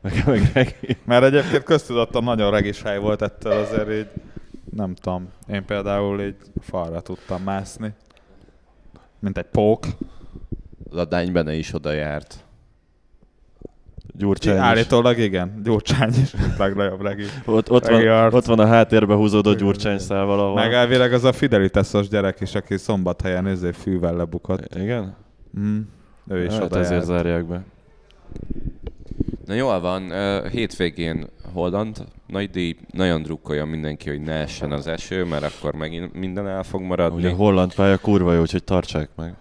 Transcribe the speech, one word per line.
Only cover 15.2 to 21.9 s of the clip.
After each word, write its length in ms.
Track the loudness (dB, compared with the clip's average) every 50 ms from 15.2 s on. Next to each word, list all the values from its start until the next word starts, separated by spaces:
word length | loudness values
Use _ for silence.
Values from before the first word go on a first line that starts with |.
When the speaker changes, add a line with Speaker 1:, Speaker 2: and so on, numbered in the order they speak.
| 0 0 0 -2 -2 -4 -6 -6 -2
Speaker 2:
Gyurcsány 500 | 0 0 0 0 -2 0 0 2 2 2 2 2
is, 80 | 0
mint 260 | 0 -2 -2 0 0 0
legnagyobb 440 | 0 0 2 0 -2 -2 -2 -4 -6
regi. 220 | -6 -6 -6 -8 -8 -10 -10 -2
Speaker 1:
Ott, 260 | 2 2 2 4 6
ott 160 | 4 4 6
van, 100 | 6 6
Speaker 2:
Regi 100 | 6 6 6
arc. 260 | 6 6 6 6 6
Speaker 1:
ott 100 | 4 4
van 140 | 4 4 6
a 80 | 6
háttérbe 480 | 8 8 6 6 6 6 4 6 6 4
húzódó 360 | 4 4 6 4 4 6 6
Speaker 2:
Igen, 120 | 4 4 4
Speaker 1:
Gyurcsány 280 | 2 2 2 0 -2 -2
Speaker 2:
igen. 100 | -2 -2
Speaker 1:
szál 200 | -2 -2 -2 0
valahol. 300 | 0 0 0 0 0 0
Speaker 2:
Meg 180 | 0 0 2 4
elvileg 400 | 4 4 4 4 4 4 4 2
az 120 | 4 4
a 80 | 2 2
Fidelitas-os 760 | 2 0 2 4 4 4 4 2 2 0 2